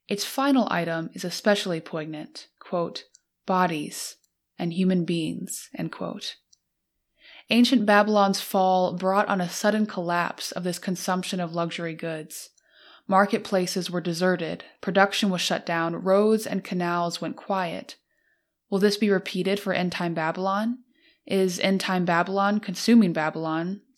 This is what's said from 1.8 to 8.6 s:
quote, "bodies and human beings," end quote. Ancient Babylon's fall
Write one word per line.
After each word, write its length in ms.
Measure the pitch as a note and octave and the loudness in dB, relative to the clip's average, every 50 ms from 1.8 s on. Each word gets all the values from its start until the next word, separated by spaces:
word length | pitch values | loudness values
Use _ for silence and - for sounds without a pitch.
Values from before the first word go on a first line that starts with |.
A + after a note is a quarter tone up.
| - - - D#3+ D#3 D#3 D#3 D3+ D#3 - - - - - _ _ | -6 -6 -8 -8 -8 -8 -10 -10 -12 -14 -16 -20 -20 -20 _ _
quote, 460 | - - - F3 E3+ E3+ - - - _ _ - _ _ _ _ - | -12 -6 -4 -2 -2 -4 -6 -10 -14 _ _ -20 _ _ _ _ -6
"bodies 720 | - F#3+ F#3 F#3 F3 E3 D3+ D3+ - - - - - - _ _ _ _ _ _ _ _ - | -2 2 2 2 2 0 -2 -6 -8 -8 -10 -10 -12 -12 _ _ _ _ _ _ _ _ -6
and 140 | E3+ E3+ E3 | -4 -4 0
human 320 | F3+ F#3 F#3 F#3 F3+ E3+ | 0 2 2 2 2 2
beings," 640 | D#3+ F3 E3+ D#3+ E3 E3+ - F#3 F#3+ - - - - - | 0 -2 -2 -2 -4 -6 -6 -8 -10 -10 -12 -14 -14 -10
end 180 | - E3 E3 - | -8 -8 -8 -6
quote. 440 | - F3+ F3 - G3+ - - - - _ _ _ _ _ _ _ _ _ _ _ _ _ _ _ _ _ - - - - - A3+ | -8 -8 -8 -8 -10 -10 -12 -14 -14 _ _ _ _ _ _ _ _ _ _ _ _ _ _ _ _ _ -20 -20 -14 -4 0 4
Ancient 320 | A#3 A#3+ - C4+ A#3+ G#3 | 4 4 6 4 2 4
Babylon's 560 | G#3 G#3 G#3 G#3 G#3+ G#3+ G#3 G3 G3 G3 - | 6 6 6 6 6 4 4 4 4 2 0
fall 520 | - - - G3 | -2 -2 2 2